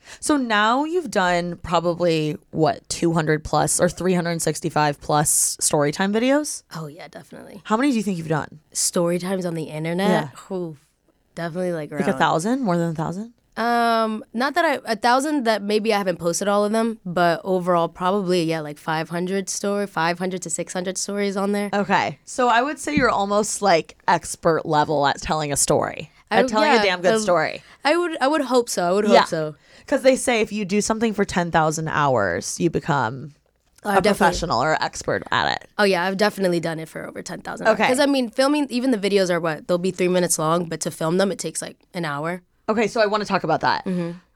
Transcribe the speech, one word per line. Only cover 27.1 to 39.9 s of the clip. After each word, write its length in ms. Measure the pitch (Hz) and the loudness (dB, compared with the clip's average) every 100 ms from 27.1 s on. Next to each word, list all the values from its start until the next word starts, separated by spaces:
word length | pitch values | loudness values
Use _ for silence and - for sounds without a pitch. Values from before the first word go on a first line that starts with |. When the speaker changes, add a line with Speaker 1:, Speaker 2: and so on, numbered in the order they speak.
Speaker 2:
um, 60 | 220 | 2
Speaker 1:
story. 420 | 208 175 151 - - - | 2 2 2 -4 -14 -4
Speaker 2:
I 120 | 285 330 | 0 2
would, 200 | 349 320 | 0 0
I 60 | 262 | 0
would 160 | 320 | 2
hope 260 | 262 247 240 | 2 2 2
so. 140 | - | 0
I 80 | 175 | 0
would 120 | 190 | 2
hope 100 | 208 | 4
Speaker 1:
Yeah. 100 | 208 | 4
Speaker 2:
so. 300 | 185 165 156 151 _ - - | 4 -2 -6 -8 _ -16 -4
Speaker 1:
'Cause 160 | 277 | 0
they 140 | 262 254 | 4 2
say 240 | - 240 | 2 0
if 100 | 208 | 0
you 140 | 208 | -4
do 160 | 196 208 | -2 0
something 340 | 202 220 226 | 0 0 -2
for 100 | 208 | 0
ten 280 | 202 - 175 | -2 0 0
thousand 340 | 165 156 156 160 | 2 2 0 -4
hours, 720 | - 147 127 98 87 - - | 0 2 2 2 -2 -4 -2
you 100 | 170 | 0
become 640 | 160 - 143 113 131 143 - _ _ _ _ | 0 -2 -2 -2 -4 -14 -18 _ _ _ _
Speaker 2:
I've 140 | 214 196 | -2 2
Speaker 1:
a 20 | |
Speaker 2:
definitely 100 | 202 202 | 2 4
Speaker 1:
professional 420 | 180 165 160 117 | 2 2 -2 0
or 160 | 147 156 | 0 0
expert 400 | - - - 110 - | -2 -6 -4 -4 0
at 220 | 120 76 | 0 0
it. 160 | - - - | -2 -6 0
Speaker 2:
Oh, 60 | |
yeah, 180 | 208 185 | 0 2
I've 120 | 180 190 | 0 0
definitely 420 | 208 208 190 175 | 0 0 0 0
done 220 | 165 160 | -2 -6
it 80 | 160 | -10
for 180 | 160 - | -12 -12
over 160 | - | -12
ten 180 | 175 180 | -14 -12
thousand 260 | - - - | -12 -4 2
hours. 60 | |
Speaker 1:
Okay. 120 | 214 202 | 2 4
Speaker 2:
'Cause, 140 | 254 | 4
I 60 | 285 | 4
mean, 220 | 277 240 | 2 0
filming, 380 | - 269 302 277 | 0 2 2 0
even 220 | 240 254 | -2 0
the 80 | 226 | 0
videos 320 | 196 196 185 | 2 2 2
are 80 | 175 | 0
what? 300 | 165 156 - | 0 -4 -2
They'll 100 | 180 | 0
be 140 | 185 | 0